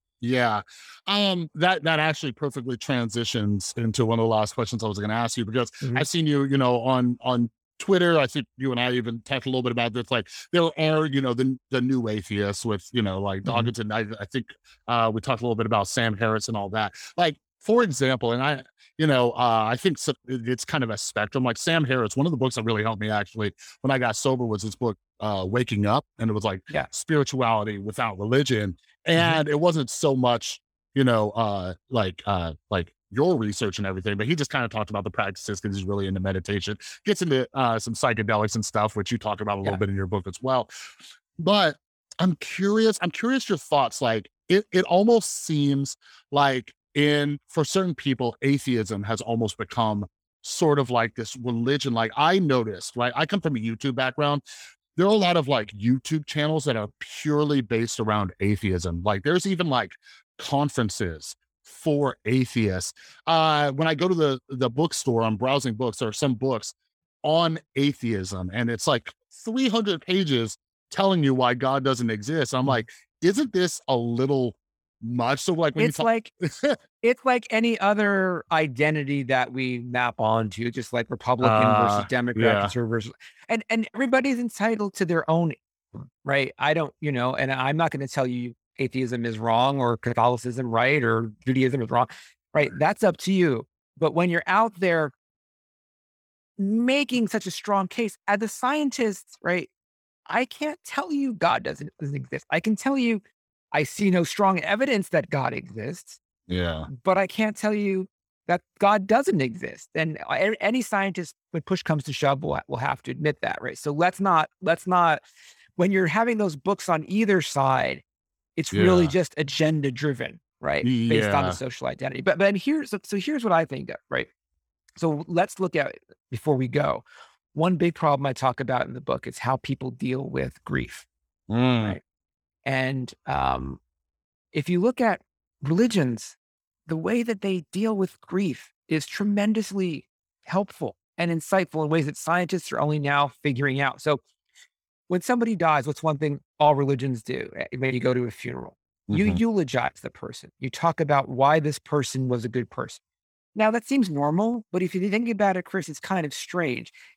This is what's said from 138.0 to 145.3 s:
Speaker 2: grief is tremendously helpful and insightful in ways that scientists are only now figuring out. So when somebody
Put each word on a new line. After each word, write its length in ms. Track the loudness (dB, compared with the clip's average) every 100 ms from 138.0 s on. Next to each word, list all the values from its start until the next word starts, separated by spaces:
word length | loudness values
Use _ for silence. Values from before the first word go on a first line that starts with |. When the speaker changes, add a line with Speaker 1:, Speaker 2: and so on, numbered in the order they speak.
| -2 -4
Speaker 2:
grief 500 | -6 -2 -2 -4 -10 _ -4
is 180 | -4 -4
tremendously 1040 | -4 -2 0 2 0 -2 -2 -4 -4 -12 _ _ _
helpful 520 | -4 -2 -2 -4 -8 -8 _ -4
and 120 | -2
insightful 540 | -2 0 0 0 -2
in 60 | 0
ways 160 | 0 0
that 100 | -4
scientists 560 | -2 0 0 -4 -4
are 80 | -2
only 180 | 0 0
now 280 | 0 2 0
figuring 520 | -2 -4 0 0 0
out. 200 | -2 -2
So 200 | -2 -2 _ _ _ _ _ _ _ _ -4
when 140 | -2
somebody 340 | 0